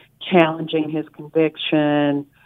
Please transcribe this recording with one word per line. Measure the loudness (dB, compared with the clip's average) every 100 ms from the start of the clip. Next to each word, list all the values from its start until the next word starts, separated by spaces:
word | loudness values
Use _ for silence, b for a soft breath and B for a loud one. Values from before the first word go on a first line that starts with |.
| B _ 0
challenging | 4 4 2 -4 -4 -4
his | -6 -8
conviction, | -14 -6 0 0 -2 -2 0 2 2 0 -2 -6 b